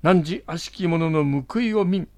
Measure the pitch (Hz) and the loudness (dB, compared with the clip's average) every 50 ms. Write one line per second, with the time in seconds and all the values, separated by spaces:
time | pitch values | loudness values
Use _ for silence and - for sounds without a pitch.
0 | - 160 185 185 156 151 175 - - - 160 165 - - - - 190 170 165 165 | 4 6 4 4 4 2 -4 -8 -6 -10 -10 -10 -10 -12 -10 -4 -2 -2 0 0
1 | 165 160 156 156 151 143 139 143 131 - - 226 240 226 214 214 202 175 190 196 | 0 0 0 0 0 0 0 -2 -4 -4 -4 -2 -2 0 0 0 0 0 0 -2
2 | 165 - _ | -4 -6 _